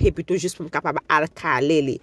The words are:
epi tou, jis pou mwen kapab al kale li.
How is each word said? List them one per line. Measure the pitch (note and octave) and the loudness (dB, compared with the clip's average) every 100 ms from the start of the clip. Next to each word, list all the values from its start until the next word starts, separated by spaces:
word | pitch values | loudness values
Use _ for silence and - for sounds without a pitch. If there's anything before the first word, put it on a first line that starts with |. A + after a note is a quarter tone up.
epi | G#3 E3 E3 | 0 0 -4
tou, | F3+ | -2
jis | F3+ - | -4 -6
pou | D#3 | -6
mwen | D3 | -4
kapab | D#3 D3+ - | -4 -4 0
al | D#3 D#3+ | 2 0
kale | - E3 B2+ C#3+ D#3+ C3+ | -4 -2 0 2 2 2
li. | - | -2